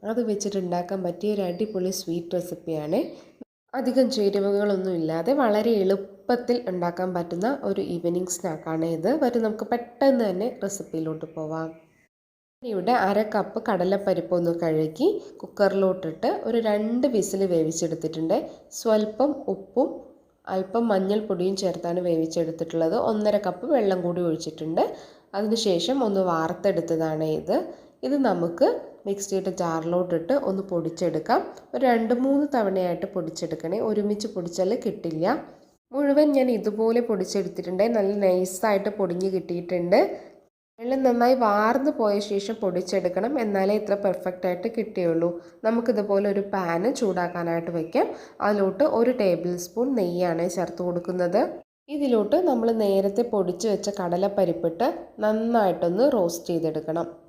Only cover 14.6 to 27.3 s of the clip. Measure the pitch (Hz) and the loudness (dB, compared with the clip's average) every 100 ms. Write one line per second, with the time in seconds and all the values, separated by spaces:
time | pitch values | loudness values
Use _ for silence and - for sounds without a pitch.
14.6 | 170 160 156 156 311 - - - 185 - | 0 2 0 2 2 2 -6 -16 -16 2
15.6 | 196 196 190 185 165 160 247 403 - 226 | 2 4 2 0 -4 -2 -2 -2 0 0
16.6 | 220 208 214 240 247 226 185 190 196 175 | 2 0 0 2 2 2 0 0 2 2
17.6 | 160 160 165 160 156 156 160 214 - - | 2 0 -4 -2 -6 -4 0 0 -2 -14
18.6 | - - 233 214 214 - 277 269 - 190 | -18 -6 0 2 0 0 -2 0 -4 -6
19.6 | - - 294 - - - _ _ - 190 | -4 -2 -2 -2 -16 -20 _ _ -6 -4
20.6 | 190 208 233 196 190 208 214 185 180 196 | -2 0 2 2 2 0 0 -2 0 0
21.6 | 190 165 170 175 180 165 160 165 165 165 | -2 -2 -2 -2 0 0 0 0 -2 -4
22.6 | 165 165 165 208 - 214 208 208 185 175 | -4 0 0 2 0 2 2 2 0 -6
23.6 | 254 285 202 185 175 175 175 160 160 156 | 0 2 4 2 0 0 0 -2 -6 -8
24.6 | 156 170 440 - - - _ 196 214 226 | -4 0 0 -2 -16 -20 _ -4 0 0
25.6 | 214 175 - 277 233 196 185 165 160 175 | 2 2 2 0 2 2 2 2 0 0
26.6 | - - 165 165 160 156 156 | 0 0 0 0 0 0 0